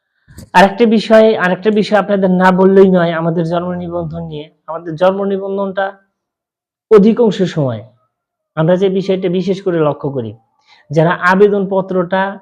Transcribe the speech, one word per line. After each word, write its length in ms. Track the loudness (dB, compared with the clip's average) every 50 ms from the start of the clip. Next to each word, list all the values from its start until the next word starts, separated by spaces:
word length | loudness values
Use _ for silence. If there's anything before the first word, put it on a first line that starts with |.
| _ _ _ _ _ _ -20 -20 -12 -2 2
আরেকটা 320 | 4 4 4 2 2 2
বিষয়, 500 | 2 2 0 2 4 4 4 6 4 2
আরেকটা 360 | 0 -2 -2 -2 -2 -2 -2
বিষয় 280 | 0 0 0 0 0 0
আপনাদের 320 | 0 0 -2 0 0 0
না 200 | 2 2 2 2
বললেই 380 | 4 4 4 4 6 6 6 6
নয় 220 | 4 2 0 0
আমাদের 320 | -2 -2 -4 -2 -2 -2 -4
জন্ম 300 | -4 -4 -4 -6 -6 -8
নিবন্ধন 500 | -8 -8 -8 -8 -8 -8 -8 -10 -12 -12
নিয়ে। 260 | -12 -12 -14 -14 -16 _ _ _ -14
আমাদের 280 | -14 -12 -12 -12 -4
জন্ম 280 | 0 2 2 2 2 -2
নিবন্ধনটা 760 | -4 -4 -6 -6 -6 -6 -6 -6 -6 -4 -6 -6 -6 -8 _ _ _ _ _ _ _ _ _ _ _ _ _ _ _ _ _ _ 4
অধিকাংশ 500 | 4 6 6 4 2 2 0 0 0 -2
সময় 420 | -4 -4 -2 -2 -4 -4 -4 -8 -12 -16 _ _ _ _ _ _ _ _ _ _ _ _ _
আমরা 200 | -2 0 0 2
যে 140 | 2 0 -2
বিষয়টা 400 | -2 -2 -2 -2 -4 -2 -2 -4
বিশেষ 320 | -4 -2 -2 -4 -4 -4
করে 180 | -4 -4 -2 -2
লক্ষ্য 300 | -2 -2 -2 -4 -6 -8
করি, 240 | -6 -6 -8 -10 -12 -16 _ _ _ _ _ _ _ _ _ -4
যারা 200 | 0 0 2 2
আবেদনপত্রটা 1300 | 0 0 0 0 2 4 4 4 2 0 -2 -2 -2 -4 -4 -2 -4 -4 -4 -2 -2 -4 -4 -4 -8 -12